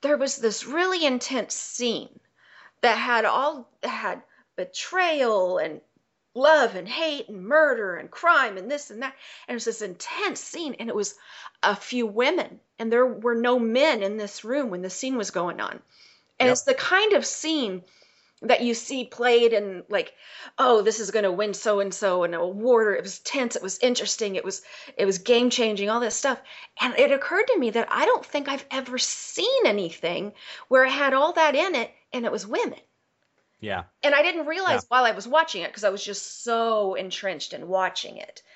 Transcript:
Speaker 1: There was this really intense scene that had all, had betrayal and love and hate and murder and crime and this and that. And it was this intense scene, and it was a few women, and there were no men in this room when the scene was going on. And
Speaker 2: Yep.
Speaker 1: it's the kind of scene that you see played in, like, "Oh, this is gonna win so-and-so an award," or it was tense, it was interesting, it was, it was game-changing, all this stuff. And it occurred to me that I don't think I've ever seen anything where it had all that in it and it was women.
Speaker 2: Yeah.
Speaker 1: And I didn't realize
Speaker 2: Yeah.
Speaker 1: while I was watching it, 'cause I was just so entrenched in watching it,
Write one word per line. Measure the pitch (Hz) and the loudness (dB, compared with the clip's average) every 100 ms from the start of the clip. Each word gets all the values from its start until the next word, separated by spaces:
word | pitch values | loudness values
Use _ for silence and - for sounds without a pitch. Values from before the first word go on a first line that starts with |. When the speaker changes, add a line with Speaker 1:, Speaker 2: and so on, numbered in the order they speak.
Speaker 1:
There | 285 285 | 0 0
was | 269 - | 0 0
this | 226 202 - | -2 -2 -4
really | 311 370 370 294 | -2 0 2 0
intense | 254 - 262 190 | 0 -4 -6 -6
scene | - - - 240 170 - - _ _ _ - - _ | -8 -10 -6 -4 -4 -8 -20 _ _ _ -20 -20 _
that | 240 226 | 2 2
had | 247 233 214 | 2 2 2
all, | 156 285 294 233 _ | 2 0 -4 -12 _
had | - 226 214 - - _ _ - 180 - | -8 -6 -6 -8 -14 _ _ -10 -8 -8
betrayal | - 370 359 302 240 208 180 180 | -4 0 2 2 2 2 2 0
and | 156 151 _ _ _ _ _ 233 | -2 -6 _ _ _ _ _ 4
love | 285 311 233 185 | 6 8 6 0
and | 175 | -8
hate | 226 320 285 - | -4 -2 -4 -8
and | 202 190 | -10 2
murder | 302 294 233 196 170 | 4 4 2 -4 -6
and | - | -10
crime | - 339 320 220 190 | -2 2 4 2 -2
and | 202 | -6
this | 285 - | -6 -8
and | 214 | -10
that. | 269 - - - - | -10 -12 -20 -18 -10
And | |
it | 233 | -8
was | 226 | -6
this | 220 | -6
intense | 202 175 - 339 403 - | -8 -10 -10 -6 -6 -6
scene, | - - 311 - | -10 -10 -8 -8
and | 226 | -6
it | 208 | -4
was | 202 - - - - _ | -6 -8 -20 -20 -20 _
a | 196 196 | 0 0
few | - 247 220 | -4 -4 -2
women, | 208 262 339 - - _ - | 0 2 2 -4 -10 _ -8
and | 226 | 0
there | 240 254 | 2 2
were | 214 233 233 | 2 -2 0
no | 240 247 | 2 2
men | 226 240 311 233 | 2 4 4 2
in | 196 214 | -2 -4
this | 202 - | -8 -10
room | 214 277 247 | -6 -4 -4
when | 180 | -6
the | 185 | -8
scene | - 262 254 | -6 -4 -4
was | 196 | -4
going | 185 175 - | -4 -4 -4
on. | 104 - _ _ - _ _ - | -8 -8 _ _ -20 _ _ 2
And | 254 | 2
Speaker 2:
Yep. | |
Speaker 1:
it's | 254 | 4
the | - | 2
kind | 262 - 370 427 | 0 2 4 6
of | 320 233 | 4 2
scene | - 320 311 226 185 - _ _ _ _ _ | -6 -4 -2 -2 -6 -12 _ _ _ _ _
that | 226 - | 2 2
you | 240 | 2
see | 226 - 262 | -2 -4 -8
played | 240 - 247 240 233 | -8 -2 4 6 6
in, | 220 202 180 - | 4 -2 -8 -4
like, | 202 - - - - - - | -4 -4 -10 -20 -20 -10 2
"Oh, | 254 226 | 4 6
this | 202 220 | 4 0
is | 196 | -2
gonna | 214 196 | 0 0
win | 180 214 | 0 -2
so-and-so | 190 220 202 196 185 202 180 | -2 0 2 0 0 0 2
an | 170 | 0
award," | 170 175 202 240 233 214 | 0 -4 -2 4 4 4
or | 196 | 0
it | |
was | 190 - | -4 -10
tense, | - 277 240 - | -6 -4 -2 -4
it | |
was | 190 - | -8 0
interesting, | 240 240 214 - 214 190 | 0 2 -2 -4 -4 -4
it | 190 | -6
was, | - - - - - | -8 -12 -20 -10 -2
it | 196 | 0
was | 180 | 0
game-changing, | - 240 247 247 226 202 202 | 4 4 4 2 0 0 0
all | 233 | 0
this | 233 - | 0 -2
stuff. | 277 240 - - - - | -2 -2 -6 -20 -16 -4
And | 254 - | -2 4
it | 277 | 4
occurred | 277 - 370 453 | 4 0 0 2
to | 415 | 2
me | 233 | 2
that | 226 - | 0 -2
I | - 339 | 0 2
don't | 494 - | 2 0
think | 294 277 | -6 -4
I've | 277 - | -6 -6
ever | 262 247 254 | -8 -6 -4
seen | - - - - 415 539 320 | -4 -6 -10 -4 0 2 2
anything | 208 170 - 170 170 202 - - - - | 2 -4 -6 -6 -4 -8 -12 -18 -14 2
where | 254 262 | 4 4
it | |
had | 269 277 | 2 2
all | 262 311 | 4 2
that | - 311 277 | 4 4 4
in | 381 285 | 2 0
it | 226 - _ | -4 -10 _
and | 247 233 | -6 -4
it | |
was | 208 196 | -4 -4
women. | 330 370 - _ _ _ _ _ _ _ - | -4 -4 -6 _ _ _ _ _ _ _ -12
Speaker 2:
Yeah. | 107 92 87 _ | -6 -6 -6 _
Speaker 1:
And | 285 285 | 2 4
I | |
didn't | 339 339 294 | 2 0 -4
realize | 339 370 262 | -2 0 -2
Speaker 2:
Yeah. | - | 2
Speaker 1:
while | 254 | 2
I | 240 | 2
was | 196 233 | 0 0
watching | 302 320 190 | 2 2 -2
it, | 170 | -8
'cause | 202 | -2
I | 202 | -2
was | 196 | -2
just | 202 196 - - 233 | -6 -10 -12 -10 -2
so | 226 226 214 196 | 0 2 0 0
entrenched | 190 190 - 196 165 - | -2 -6 -6 -6 -6 -10
in | 165 170 | -12 -4
watching | 185 185 180 - - | 0 0 -4 -10 -12
it, | - - _ | -18 -20 _